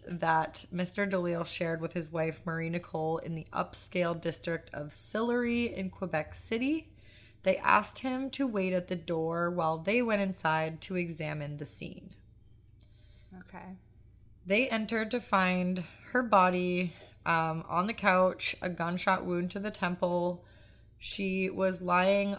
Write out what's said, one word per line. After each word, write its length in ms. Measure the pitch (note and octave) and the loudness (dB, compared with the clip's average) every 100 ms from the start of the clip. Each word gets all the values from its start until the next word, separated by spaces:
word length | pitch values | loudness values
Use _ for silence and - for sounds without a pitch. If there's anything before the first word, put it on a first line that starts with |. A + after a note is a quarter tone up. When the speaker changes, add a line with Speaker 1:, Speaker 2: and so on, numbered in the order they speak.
| - | -10
Speaker 1:
that 580 | F3 E3 D#3+ D#3 - - | -4 2 2 2 -4 -8
Mister 340 | F3+ F3+ - G3+ | -4 -4 0 0
DeLille 400 | F#3 F3 E3+ E3 | 0 0 -2 -2
shared 360 | - E3+ E3 | -2 -2 -2
with 100 | D#3+ | -4
his 180 | F3+ D#3 | -4 -4
wife, 320 | E3 D#3+ D#3 - | -2 -2 -2 -6
Marie 240 | E3 E3 | -4 -2
Nicole, 480 | E3+ - D#3+ D#3 D#3+ | -4 -4 -4 -2 -2
in 180 | - E3 | -4 -8
the 120 | D#3+ | -6
upscale 680 | - F3+ - - F3+ E3+ E3 | -4 -4 -4 -4 0 0 0
district 500 | E3+ D#3+ - E3 - | -4 -4 -4 -4 -6
of 200 | - D3+ | -10 -8
Sillery 800 | - - A3 A#3 A#3+ A#3+ A#3 A#3 | -4 -2 0 0 0 2 0 0
in 160 | - F#3+ | -2 -6
Quebec 460 | - F3+ D#3 - - | -6 -4 -2 -4 -8
City, 540 | - A3+ C4 D#4+ - - - - - - | -4 0 0 0 -4 -18 -20 -20 -20 -4
they 140 | F#3 - | 0 2
asked 420 | - G3+ G#3 - | 6 6 6 -2
him 300 | C4 B3+ C4+ | -4 -4 -4
to 160 | - C4+ | -2 -2
wait 240 | G#3 F#3 | 0 0
at 160 | F#3 F3+ | 0 -2
the 80 | F3+ | -6
door 540 | D#3+ E3 D#3+ E3+ E3+ | -2 -2 0 0 0
while 280 | F3 D#3+ E3 | 2 0 0
they 240 | E3 A#3 | 2 2
went 200 | A#3+ G#3 | 2 2
inside 580 | G3 F#3+ D#3+ D#3 D#3+ D#3+ | 2 0 2 2 0 -4
to 140 | - F#3 | -4 -2
examine 600 | F3 D#3 D3+ D3+ D3 D3 | -2 -4 -6 -6 -6 -6
the 80 | D3 | -6
scene. 460 | - - - - - - - - - - - - - - - - F#3 | -6 -8 -12 -18 -20 -20 -20 -20 -20 -20 -20 -20 -20 -20 -20 -20 -20
Speaker 2:
Okay. 360 | - F#3 F#3 F#3+ - - - - - - F3+ | -18 -16 -16 -16 -20 -20 -20 -20 -20 -20 2
Speaker 1:
They 240 | G3+ C4 | 4 4
entered 420 | A3+ A3 A3+ A3 | 0 0 0 0
to 80 | B3 | -2
find 640 | - G3 F#3 F3+ F3+ F#3 E3+ - - | 2 4 4 4 2 -2 -6 -14 -4
her 120 | B3 | -2
body, 720 | A#3+ G#3 F#3 F3+ F3+ F3+ F3+ - - - - | 4 6 6 4 2 0 -2 -6 -18 -8 0
um, 400 | E3 D#3+ E3 - | 2 2 -2 -2
on 200 | E3 G3+ | 0 0
the 60 | |
couch, 600 | A3+ G3 F#3 F#3 - - - | 2 4 6 4 2 -4 -4
a 80 | F#3 | -6
gunshot 560 | E3+ E3+ F3+ G3 F#3 F3+ | -2 -2 0 2 2 2
wound 260 | F3 F3+ | 0 -2
to 80 | G3+ | -4
the 120 | G#3 | -6
temple. 720 | G3+ F3+ F3 F3+ F3 F3 F3+ - - - - - - | -2 -2 0 0 2 0 -2 -10 -20 -20 -20 -20 -14
She 520 | - - G3 F#3+ F#3+ | -10 -4 -2 0 0
was 320 | G3 F#3+ F3+ | 0 0 0
lying 560 | F3+ F3+ F#3+ G3+ G3+ | 0 2 4 4 2